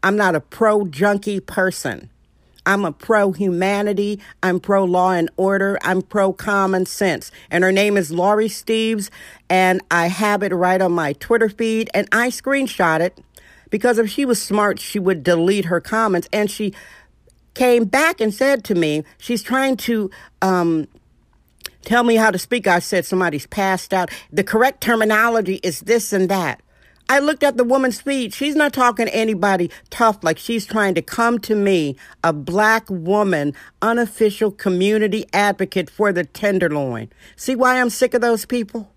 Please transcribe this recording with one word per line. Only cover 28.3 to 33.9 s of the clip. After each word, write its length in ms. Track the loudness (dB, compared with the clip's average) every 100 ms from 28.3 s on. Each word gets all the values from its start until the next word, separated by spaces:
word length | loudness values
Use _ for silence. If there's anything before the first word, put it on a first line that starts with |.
She's 240 | -6 -4 0
not 160 | 0
talking 320 | 2 0 2 -2
to 100 | 0
anybody 560 | -2 0 0 2 -2 -6 _
tough 360 | 0 2 2 -2
like 120 | -2
she's 280 | -4 -6 -4
trying 280 | 0 0 0
to 60 |
come 380 | -4 0 0 0
to 160 | -2 0
me, 400 | 2 2 0 -6 -14 -4
a 120 | -2
black 560 | -2 -2 0 2 2 -2
woman, 640 | -8 0 0 2 0 -2 -6 -18 _
unofficial 720 | -2